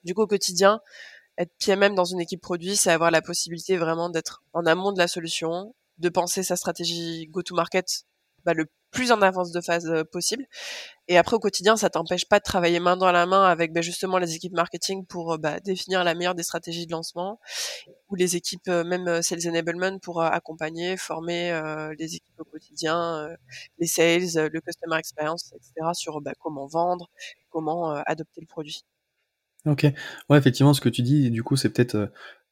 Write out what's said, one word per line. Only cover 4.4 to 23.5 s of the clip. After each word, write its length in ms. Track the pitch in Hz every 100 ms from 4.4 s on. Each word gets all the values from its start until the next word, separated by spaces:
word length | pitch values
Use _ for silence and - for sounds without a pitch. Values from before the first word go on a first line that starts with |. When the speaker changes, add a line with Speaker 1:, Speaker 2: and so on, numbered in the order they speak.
| _
Speaker 1:
en 120 | 165 170
amont 280 | 170 196
de 40 | 190
la 120 | 175
solution, 680 | 180 165 - 165 175 208 _ _ _
de 100 | 175
penser 340 | 175 175 -
sa 140 | 185 180
stratégie 720 | - 165 170 170 165 165 160
go-to-market, 800 | 170 175 175 170 185 180 - _ _ _ _ 170
bah, 80 |
le 140 | 160 156 _ _
plus 240 | - 247
en 80 | 220
avance 300 | 196 185 175
de 100 | 170
phase, 280 | 175 170 165
euh, 140 | 160
possible. 420 | 160 175 - 247 262 - - - - _ -
Et 100 | 175
après, 180 | 170 226
au 40 |
quotidien, 380 | 202 - 185 226
ça 120 | 190
t'empêche 380 | 156 165 180 -
pas 120 | 208
de 40 |
travailler 380 | - 190 175 170
main 160 | 175 180
dans 140 | 185
la 140 | 175 175
main 200 | 190 190
avec, 260 | 165 165
bah, 100 | 165
justement 360 | 170 175 196 185
les 180 | 185 160
équipes 180 | 180
marketing 520 | 170 175 175 - 190 180
pour, 280 | 180 165
euh, 40 | 160
bah, 240 | 156 151
définir 420 | 196 185 - 185
la 100 | 175
meilleure 220 | 170 180 180
des 80 |
stratégies 440 | 170 170 - 170 165
de 40 |
lancement 480 | 165 165 175 185 226 - - - - - - _
ou 60 | 190
les 200 | 180 175
équipes, 320 | - 180 -
euh, 160 | 175
même, 240 | 170 180 180
euh, 140 | 170
sales 260 | 170 170 170
enablement 500 | 165 165 170 185 190
pour, 220 | - 170
euh, 60 | 165
accompagner, 680 | 175 - 160 156 165 175 185
former, 560 | - 170 170 175 175
euh, 420 | 165 156 156 156 156
les 160 | 160 170
équipes 220 | _ -
au 40 |
quotidien, 760 | 160 156 _ 151 160 170 170 160
euh, 160 | 151 170 _